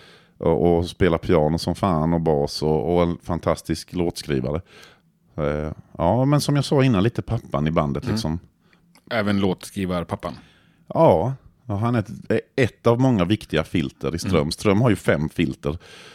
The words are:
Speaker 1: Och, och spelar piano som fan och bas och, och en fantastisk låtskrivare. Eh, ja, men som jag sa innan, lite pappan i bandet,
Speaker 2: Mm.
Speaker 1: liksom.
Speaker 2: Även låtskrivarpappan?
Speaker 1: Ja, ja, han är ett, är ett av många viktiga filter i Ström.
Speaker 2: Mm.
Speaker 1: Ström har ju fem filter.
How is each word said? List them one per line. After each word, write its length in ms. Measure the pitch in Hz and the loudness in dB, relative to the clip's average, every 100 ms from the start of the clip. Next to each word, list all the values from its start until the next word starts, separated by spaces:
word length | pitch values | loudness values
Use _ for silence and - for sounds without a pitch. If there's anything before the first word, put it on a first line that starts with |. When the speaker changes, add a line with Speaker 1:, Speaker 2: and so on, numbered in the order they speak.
| - - _ _ | -20 -20 _ _
Speaker 1:
Och, 400 | 82 71 87 85 | 0 2 4 2
och 80 | 87 | 0
spelar 320 | - 92 82 | 0 2 2
piano 400 | - 87 76 82 | 2 2 2 0
som 180 | - 85 | -4 -2
fan 380 | 98 82 80 | 0 2 0
och 80 | 85 | 0
bas 420 | 82 73 73 - | 2 2 0 -2
och, 320 | 76 78 67 87 | 0 0 2 2
och 80 | |
en 140 | 87 85 | 2 -2
fantastisk 720 | - 82 90 80 - 82 - | -6 -4 -2 -4 -4 -8 -6
låtskrivare. 680 | 90 85 - - 67 62 78 - - - _ _ _ _ - | -4 -4 -4 -4 -2 -2 -6 -8 -20 -20 _ _ _ _ -6
Eh, 340 | 73 76 78 - _ - | -4 -4 -6 -10 _ -2
ja, 280 | 85 117 135 | 0 2 2
men 160 | 147 | 0
som 140 | - 143 | 0 -2
jag 100 | - | 0
sa 180 | 147 | 2
innan, 200 | 131 101 | 4 2
lite 180 | 110 - | 2 -2
pappan 460 | - 113 - 71 78 | -4 -6 -4 -4 0
i 40 | |
bandet, 320 | 85 73 69 | 0 0 -4
Speaker 2:
Mm. 100 | 87 104 | -4 -4
Speaker 1:
liksom. 240 | 80 85 - _ _ _ _ _ - | -4 -6 -8 _ _ _ _ _ -6
Speaker 2:
Även 280 | 120 104 101 | -2 0 0
låtskrivarpappan? 920 | 98 87 - 101 90 90 82 - 85 64 - _ _ _ _ | 0 -2 -8 -6 -4 -4 -4 -8 -8 -12 -20 _ _ _ _
Speaker 1:
Ja, 460 | - 160 85 110 135 - _ 117 | 2 4 4 0 -6 -14 _ -8
ja, 100 | 101 | -4
han 200 | 117 123 | 0 0
är 40 | |
ett, 100 | 101 - - | -2 -12 -4
är 120 | 110 - - | -4 -2 -2
ett 320 | 120 - 117 | -2 0 2
av 120 | 117 | 4
många 260 | 131 113 87 | 2 2 2
viktiga 380 | 107 - 76 | 0 0 -2
filter 520 | 80 95 67 - 67 82 | 0 -2 -2 -6 -6 -4
i 40 | |
Ström. 160 | 95 85 | 0 0
Speaker 2:
Mm. 160 | 73 | 0
Speaker 1:
Ström 300 | - 107 98 | -2 0 2
har 80 | 123 | 2
ju 60 | 95 | 2
fem 340 | - 82 76 | 0 0 -2
filter. 480 | - 76 - 69 78 - - - | 0 -2 -2 -6 -6 -12 -20 -20